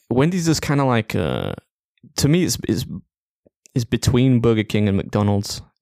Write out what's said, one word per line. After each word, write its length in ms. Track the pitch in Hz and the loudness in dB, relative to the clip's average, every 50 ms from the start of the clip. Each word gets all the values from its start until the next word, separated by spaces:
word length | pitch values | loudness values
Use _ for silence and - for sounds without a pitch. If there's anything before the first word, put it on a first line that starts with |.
| _ - | _ -2
Wendy's 380 | 120 123 139 165 185 185 165 | 0 2 2 2 0 0 0
is 120 | 165 151 - | 0 0 0
kinda 260 | - - 143 143 139 | 0 -2 0 0 2
like, 280 | 131 123 113 104 - - | 2 0 0 -2 -2 -4
uh, 380 | 101 87 71 64 53 50 50 50 - - _ _ _ _ _ _ _ - 123 _ | -2 -2 -2 -2 -4 -4 -6 -8 -10 -14 _ _ _ _ _ _ _ -20 -12 _
to 120 | - - | -2 2
me, 180 | 143 156 180 170 | 2 2 2 2
it's, 120 | 170 123 - - | 0 -2 -4 -4
it's, 160 | - 107 87 - - 78 92 - _ _ _ _ _ _ _ _ _ _ _ _ _ _ | -2 -2 -2 -4 -6 -10 -14 -14 _ _ _ _ _ _ _ _ _ _ _ _ _ _
it's 100 | 123 117 | -6 -2
between 540 | - - 113 - - 135 123 127 131 127 120 | -2 -4 0 2 2 4 4 4 4 4 4
Burger 240 | 117 117 113 107 104 | 2 2 2 2 0
King 240 | - - 107 104 | 0 0 0 2
and 100 | 101 98 | 2 2
McDonald's, 640 | 98 - - - 104 104 104 101 101 98 - - - - _ _ _ | 0 -2 -2 -2 0 2 2 0 0 -2 -4 -10 -12 -14 _ _ _